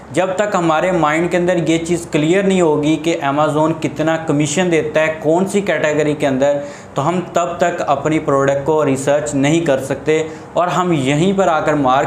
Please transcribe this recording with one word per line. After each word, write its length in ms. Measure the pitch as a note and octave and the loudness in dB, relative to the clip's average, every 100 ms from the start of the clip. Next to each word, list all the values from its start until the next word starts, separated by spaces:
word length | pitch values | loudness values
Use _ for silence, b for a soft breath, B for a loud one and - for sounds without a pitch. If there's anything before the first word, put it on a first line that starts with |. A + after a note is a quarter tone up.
| B | B
जब 220 | C3 F#3+ F#3 | -2 -2 0
तक 140 | G#3 | -2
हमारे 380 | G3 E3 D#3 F3 | 0 0 2 2
mind 360 | F3+ D3+ D#3 F3 | 2 2 2 0
के 60 | F3+ | 0
अंदर 200 | F3+ F3+ | 0 0
ये 180 | D#3 E3 | 2 0
चीज़ 280 | E3 F3 - | 0 -4 -2
clear 360 | D#3 D3+ F#3 F#3+ | 0 2 2 2
नहीं 160 | F#3+ | 2
होगी 340 | E3+ D3 D3 D#3 | 2 2 2 0
कि 140 | E3+ E3 | 0 -2
Amazon 500 | C#3 C#3 D3+ D3 D#3 E3 | -2 0 2 2 0 0
कितना 340 | D3 - D#3+ D#3+ | -4 -2 -2 -2
commission 500 | D#3+ D3 D3+ F3+ F#3 | 0 0 0 0 0
देता 320 | E3 A#2+ D3+ | 2 0 0
है 120 | D#3 D#3 | 0 -2
कौन 280 | D3 E3 F#3+ | 0 0 2
सी 160 | G3+ | -2
category 520 | G3 D#3 D3+ D3 D3+ | 0 0 0 0 0
के 120 | D3 C#3+ | 0 0
अंदर, 360 | C3 C#3 C#3+ B B B - | 0 0 0 B B B -4
तो 60 | |
हम 180 | C#3 F3+ E3+ F3 | -2 -2 -2 -2
तब 220 | F3 F3 | -2 0
तक 200 | F3 E3+ | -2 -2
अपनी 380 | - C#3 C#3+ D#3 | -2 -2 0 -2
product 440 | D3+ C#3 C#3 C#3 C#3 | 0 0 2 0 0
को 160 | D#3 | 0
research 500 | D3 C3+ - C#3+ D3 C#3 | 2 0 0 0 0 0
नहीं 260 | C#3 E3 D#3+ | 2 2 2
कर 140 | C3+ | 0
सकते 360 | - C3+ - D#3 D#3 B B - | -2 -6 0 0 -2 B B -2
और 120 | G3+ | 0
हम 240 | D#3+ F3+ | 0 0
यहीं 400 | D#3+ C3 D3 F#3 | 0 0 2 2
पर 160 | G3 F#3 | 2 2
आकर 260 | D#3 D3+ D3+ | 2 0 0
मार 300 | C3+ C3 | 2 2